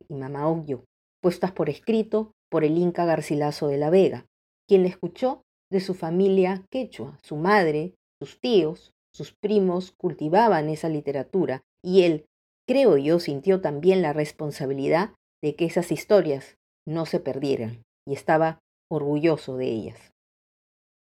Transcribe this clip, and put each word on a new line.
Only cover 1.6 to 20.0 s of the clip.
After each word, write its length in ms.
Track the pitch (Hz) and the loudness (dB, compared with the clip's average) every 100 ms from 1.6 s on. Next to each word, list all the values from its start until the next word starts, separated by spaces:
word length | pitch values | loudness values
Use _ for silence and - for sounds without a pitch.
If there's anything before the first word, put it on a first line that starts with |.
| 156 | -4
escrito 640 | 143 - 220 220 214 220 _ - | -4 -2 -2 0 -4 -4 _ -4
por 140 | 160 | 0
el 160 | 151 160 | 2 2
inca 260 | 175 175 170 | 0 0 0
Garcilaso 600 | 156 156 147 147 147 151 | 0 -2 -2 -2 -2 -2
de 100 | 139 | -2
la 140 | 147 | 2
Vega, 340 | 185 165 120 - _ _ _ - | 4 4 0 -14 _ _ _ 2
quien 140 | 196 | 4
le 60 | 180 | 4
escuchó 560 | - 175 - 254 302 _ _ - | -2 -10 -4 -4 -4 _ _ -4
de 120 | 190 | -4
su 120 | 185 | -4
familia 720 | 185 165 175 196 190 180 190 190 | -6 -2 2 2 4 2 0 -6
quechua. 480 | 262 247 - 135 147 | -8 -8 -10 -16 -16
Su 140 | - 151 | -12 -4
madre, 580 | 175 208 165 151 175 _ _ - | 2 2 2 0 -6 _ _ -18
sus 200 | 143 - | -18 -8
tíos, 520 | 254 214 156 175 _ _ _ | 2 2 2 -4 _ _ _
sus 220 | - 156 _ | -16 -16 _
primos 560 | 202 208 185 175 185 | -2 2 2 -2 -6
cultivaban 760 | _ 185 147 151 180 226 170 151 | _ -8 -6 0 2 4 2 0
esa 200 | 151 165 | -4 -4
literatura 720 | 151 143 139 127 190 139 131 _ _ | -4 -6 -6 -4 -2 -2 -4 _ _
y 200 | 180 190 | 2 4
él, 220 | 175 151 - _ _ _ - | 4 2 -6 _ _ _ -2
creo 300 | 254 254 143 | 4 6 4
yo, 220 | 139 170 | 4 0
sintió 420 | 175 139 190 185 | 0 -4 0 0
también 400 | 160 143 175 190 | 0 0 2 4
la 120 | 160 | 2
responsabilidad 960 | 151 151 - 151 143 135 139 143 156 208 _ _ - | 0 -4 -4 -8 -6 -6 -4 0 0 0 _ _ -6
de 120 | 151 147 | -6 -2
que 100 | 170 | -2
esas 260 | 180 170 | -2 -2
historias 640 | 156 - 208 160 135 - _ _ _ - | -4 2 2 4 -4 -6 _ _ _ -10
no 180 | 160 160 | -6 -4
se 140 | 170 | -4
perdieran 640 | 143 131 139 123 110 117 _ _ - | -4 -4 -2 -2 -4 -10 _ _ -10
y 60 | |
estaba 440 | 139 - 160 160 160 _ _ - | -8 0 2 2 -4 _ _ -8
orgulloso 680 | 156 143 147 165 147 - 127 | -4 -2 0 0 0 -4 -6
de 100 | 127 | -4
ellas. 440 | 113 107 117 | -4 -8 -14